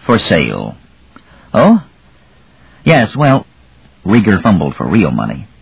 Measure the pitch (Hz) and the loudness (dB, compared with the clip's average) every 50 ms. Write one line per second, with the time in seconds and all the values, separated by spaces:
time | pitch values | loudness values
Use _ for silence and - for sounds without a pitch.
0 | - - 117 107 - - 92 82 67 55 50 50 52 55 - - - _ _ _ | -4 -2 -2 -2 0 0 -2 0 0 -2 -6 -8 -10 -12 -14 -16 -20 _ _ _
1 | _ _ _ - - _ - - - - - 110 143 202 233 202 - - _ _ | _ _ _ -20 -20 _ -20 -20 -14 -4 0 2 4 4 4 2 0 -6 _ _
2 | _ _ _ _ _ _ _ _ _ _ _ _ _ _ _ _ - - 160 139 | _ _ _ _ _ _ _ _ _ _ _ _ _ _ _ _ -2 0 2 2
3 | 113 - - 135 151 139 135 - - - _ _ _ _ _ _ - _ _ _ | 0 0 -2 -2 0 0 0 0 -2 -6 _ _ _ _ _ _ -20 _ _ _
4 | - 90 110 120 101 113 98 85 - 117 101 82 78 71 - - 60 62 85 110 | -4 0 2 2 4 2 2 2 2 2 0 0 0 -2 -6 -6 -6 -2 0 0
5 | 92 69 60 55 55 55 55 - - - _ _ | 0 0 -2 -4 -6 -6 -8 -10 -14 -18 _ _